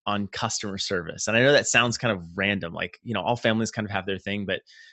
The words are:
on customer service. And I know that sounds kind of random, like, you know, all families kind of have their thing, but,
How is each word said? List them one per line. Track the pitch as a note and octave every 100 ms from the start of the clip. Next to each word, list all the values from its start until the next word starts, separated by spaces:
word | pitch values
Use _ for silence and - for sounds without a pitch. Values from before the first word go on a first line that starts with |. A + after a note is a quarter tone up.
| -
on | G#2 G2+
customer | - A2 - G#2 F#2+
service. | - F#2+ D#2 D2+ -
And | A2+
I |
know | C3+
that | C#3+ F#2+
sounds | A#2+ A#2+ A2
kind | A#2+ F#2+
of | E2+ F2+
random, | G2 G2 E2+
like, | E2+ F#2 -
you | A#2+
know, | G#2
all | F2 A#2+
families | A#2 A2 A2
kind | -
of | G#2
have | G#2 F#2+
their | F#2+
thing, | - G2+ G2
but, | F#2 - - -